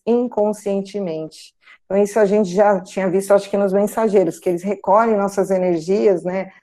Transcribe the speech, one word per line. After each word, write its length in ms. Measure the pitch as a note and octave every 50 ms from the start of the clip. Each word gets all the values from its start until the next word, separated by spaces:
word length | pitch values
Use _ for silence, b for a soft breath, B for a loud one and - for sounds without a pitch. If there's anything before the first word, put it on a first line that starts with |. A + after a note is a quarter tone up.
| _
inconscientemente. 1500 | G#3+ A#3 A#3+ B3 A#3+ A#3+ - G#3 G#3+ G#3 G#3 - G3+ G3 G3 G3 G3 - G#3 G3 F3 D#3+ D#3 D#3 D#3 - - - - _ b b b b b _
Então, 120 | _ F#3+ G3+
isso 220 | G3+ G3+ G#3 A3+
a 60 | G#3+
gente 240 | F#3+ G3+ G#3+ G#3+ F3
já 300 | F3 F#3+ G#3+ G3+ G#3 F#3
tinha 300 | F#3 - - G3+ F#3+ F#3+
visto, 240 | E3+ G3 F#3+ F#3+ G3+
acho 160 | G3 G3 -
que 80 | - G3
nos 160 | G3+ G3 F#3
mensageiros, 640 | G3+ G3+ G#3 - A#3 A3+ A3 F#3+ G#3 F#3 E3 E3 -
que 120 | - F#3+
eles 120 | F3+ E3+
recolhem 560 | F3 G3 G3+ F#3+ - - F#3+ G#3+ A#3 A#3 A3 G3+
nossas 320 | G3 F#3+ F#3+ G3 G3 -
energias, 760 | F#3+ F#3 F3+ F3+ F3 E3 D#3 E3+ F#3+ G#3+ A3+ G#3+ F#3+ E3 E3
né, 280 | F3+ F3+ F#3+ F#3 F#3+ B B